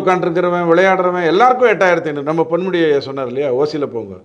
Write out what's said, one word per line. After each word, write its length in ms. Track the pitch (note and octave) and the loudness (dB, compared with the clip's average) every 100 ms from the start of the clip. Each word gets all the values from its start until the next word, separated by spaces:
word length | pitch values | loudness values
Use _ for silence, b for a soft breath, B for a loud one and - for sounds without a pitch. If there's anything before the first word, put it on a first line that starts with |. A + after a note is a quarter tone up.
உட்காந்துருக்கிறவன், 640 | F#3+ F3+ E3+ E3 F3 F3 E3+ | 2 0 0 -2 0 0 2
விளையாடுறவன் 580 | E3+ F#3+ F#3 F3+ F3+ E3 | 4 4 2 0 0 0
எல்லாருக்கும் 420 | F3 B3+ B3 A#3+ | 4 4 4 2
எட்டாயிரத்தி 380 | F3+ F#3 E3+ D3+ | 2 2 2 -2
ஐந்நூறு. 160 | C#3+ | -6
நம்ம 240 | C#3+ E3 D#3+ | -4 -2 -2
பொன்முடி 480 | E3+ F#3+ F3 D#3 C#3 | -2 -2 0 2 0
சொன்னார் 280 | C3+ C3+ B2+ | -2 -8 -6
இல்லையா, 260 | C3 C#3+ | -4 -2
"ஓசியில 340 | B2 D3+ D3+ C3 | 0 -2 -2 -6
போங்க." 280 | A2+ G2 F2+ | -8 -10 -14